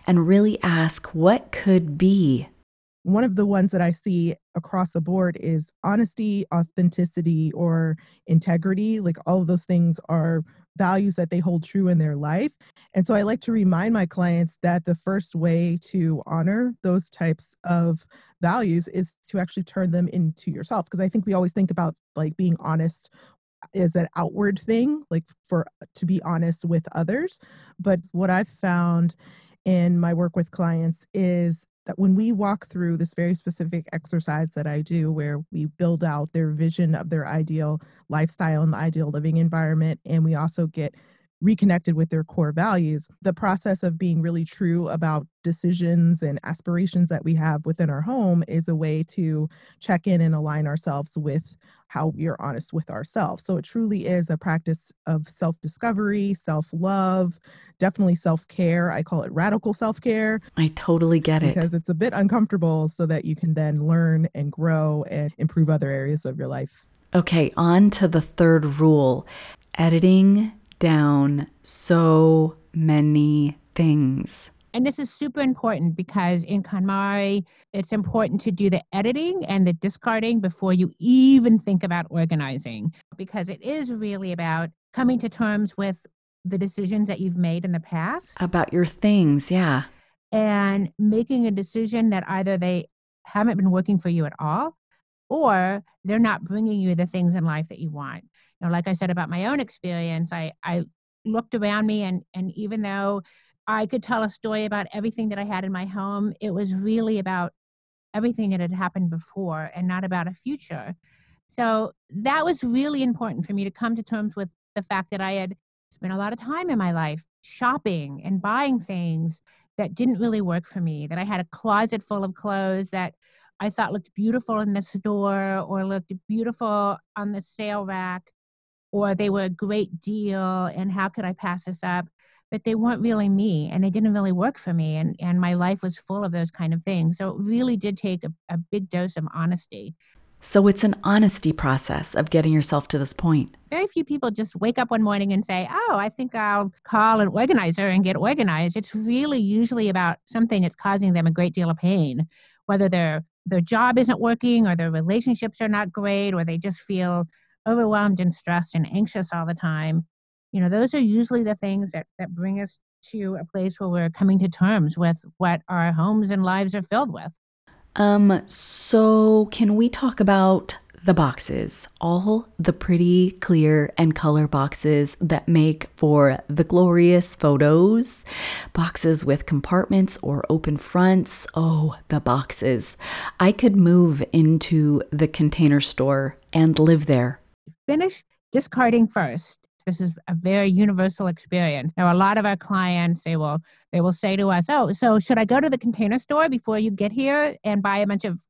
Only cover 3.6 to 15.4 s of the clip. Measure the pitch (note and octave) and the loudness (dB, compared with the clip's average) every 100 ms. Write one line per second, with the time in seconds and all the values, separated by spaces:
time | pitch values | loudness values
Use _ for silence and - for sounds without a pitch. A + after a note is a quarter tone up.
3.6 | F#3+ F3+ F3 E3+ - F3 E3+ - _ - | 2 2 0 0 -2 0 0 -4 _ -10
4.6 | - F#3+ F3+ - D#3+ F#3+ F3+ E3+ D#3 D#3+ | -6 -4 -2 -2 -2 0 0 -2 -2 -2
5.6 | D#3 _ - G#3 A3+ - G#3+ G3+ - E3+ | -4 _ -2 0 0 -2 -2 -2 -2 -2
6.6 | E3 - F3 - F3 - E3 D#3+ D#3+ - | -2 2 0 2 -2 0 0 0 0 -2
7.6 | E3+ E3 D#3+ D#3 _ _ - D#3+ F#3 E3+ | 0 0 0 -4 _ _ 0 2 2 0
8.6 | F#3 F#3+ G#3+ A3 F3+ D#3+ - F#3 E3+ F3+ | 0 -2 0 -2 -2 -4 -2 0 2 0
9.6 | - F3+ E3+ D#3+ - E3 D#3+ E3 D#3+ _ | 0 2 2 0 -2 -2 0 -2 -4 _
10.6 | _ - F#3 G3 G3+ F#3 E3+ F3 E3+ F3 | _ -2 0 2 0 0 -2 -2 0 -2
11.6 | D#3+ G3+ F#3 F3 D#3 C#3+ D3 E3+ D4 _ | -2 -2 2 2 0 -2 -2 -2 -4 _
12.6 | _ _ _ F#3+ F3+ G#3+ G#3 A3+ - A3+ | _ _ _ -2 0 0 0 -2 -2 0
13.6 | F#3+ E3 G#3 A3+ F3 - F3 E3+ E3+ - | 2 2 0 0 -2 0 0 0 -2 -2
14.6 | F3 F3 E3 E3+ - F#3+ E3+ E3+ | 0 0 -2 -4 -2 -4 -4 -2